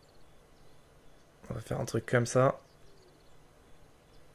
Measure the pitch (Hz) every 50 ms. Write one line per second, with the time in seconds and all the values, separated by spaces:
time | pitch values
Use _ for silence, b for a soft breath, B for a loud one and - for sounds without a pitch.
0 | - - - - - - - - - - - - - - - - - - - -
1 | - - - - - - - - - - 123 117 - - 131 139 120 - - 113
2 | - - 127 120 120 - - 127 131 139 - - - - - - - - - -
3 | - - - - - - - - - - - - - - - - - - - -
4 | - - - - - - -